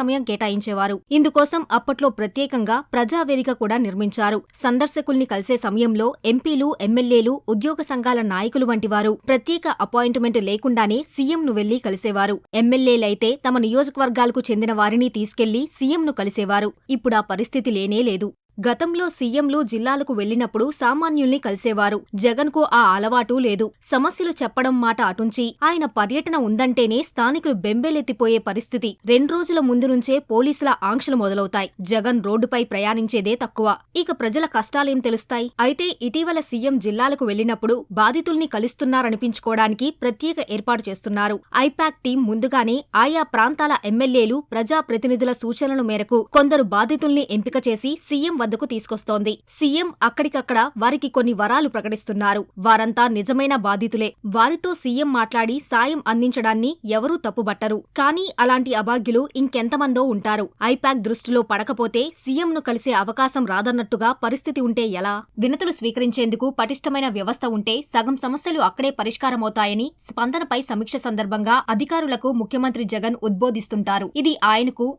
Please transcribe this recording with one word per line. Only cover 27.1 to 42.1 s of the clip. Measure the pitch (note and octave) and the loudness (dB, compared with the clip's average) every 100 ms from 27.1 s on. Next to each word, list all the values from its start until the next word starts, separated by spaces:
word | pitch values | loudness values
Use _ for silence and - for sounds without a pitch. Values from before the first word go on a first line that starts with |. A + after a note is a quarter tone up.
| - A#3 D4+ D#4+ A3+ | 0 0 0 -2 -2
బెంబేలెత్తిపోయే | G#3 A3 D4+ D4+ - A3 A3+ A3+ G#3+ | 0 0 0 -2 -2 0 2 2 0
పరిస్థితి. | G3 - A#3+ A3 F#3+ G3+ | -6 -4 -4 -4 -6 2
రెండు | B3 C#4+ | 4 4
రోజుల | E4 F4 E4+ C4 | 0 0 2 2
ముందు | B3 C4 | 2 2
నుంచే | B3+ A#3+ C4+ C#4+ | 2 2 -2 2
పోలీసుల | A3 C4+ D4 C#4+ A#3+ F#3+ | 2 2 2 0 0 0
ఆంక్షలు | A#3 - B3+ | -2 0 0
మొదలవుతాయి. | G3+ G3 G3 G3+ F#3+ - F#3 | 0 0 -2 -2 -4 -8 -2
జగన్ | A3 G#3+ A#3+ G3+ | 0 2 0 0
రోడ్డుపై | G#3+ A#3 B3 A#3+ | 0 0 0 -2
ప్రయాణించేదే | G3 G#3 A3+ A3 A#3 G3 A#3+ | -2 -2 0 0 -2 0 -2
తక్కువ. | A#3 - G#3+ G3+ _ E4+ | -4 -2 0 0 _ -4
ఇక | F4+ E4+ | -2 -2
ప్రజల | A#3 A#3+ D#4+ - | -2 -2 -2 -2
కష్టాలేం | - C#4+ C#4+ C4 A#3+ | -2 -2 0 0 0
తెలుస్తాయి? | A3+ - A#3+ A#3+ - B3 | -2 -4 -6 -6 0 0
అయితే | C#4+ F4+ - B3 | 0 -4 -4 -4
ఇటీవల | D#4 E4 E4 D4+ | -2 -2 -2 -4
సీఎం | A#3+ C4 C4+ G3 | -2 0 0 -2
జిల్లాలకు | G#3 C4 C#4+ A#3+ | 0 0 0 -2
వెళ్లినప్పుడు | G3+ A3+ A3 A3 A#3+ - G3 | 0 -2 0 0 0 -2 2
బాధితుల్ని | G#3+ C4+ E4 D#4 D#4+ G#3+ | 2 2 0 -2 -2 -2
కలుస్తున్నారనిపించుకోవడానికి | A#3 - C#4 B3+ A#3+ A3 B3 A3 - A3 A3 G#3+ C4+ D#4 | -4 -2 0 2 0 -2 -2 -4 -2 2 2 2 -4 -2
ప్రత్యేక | B3 A#3+ D#4 D#4+ - G#3 | -4 -2 -4 -4 -4 -6
ఏర్పాటు | G#3 A#3 G#3 | -2 -2 -2
చేస్తున్నారు. | F#3+ - G3+ G#3 G#3 - - C#4 | -8 -6 -2 -2 -2 -2 0 0
ఐపాక్ | - D#4 D4+ | 0 -4 -2
టీం | B3+ | -2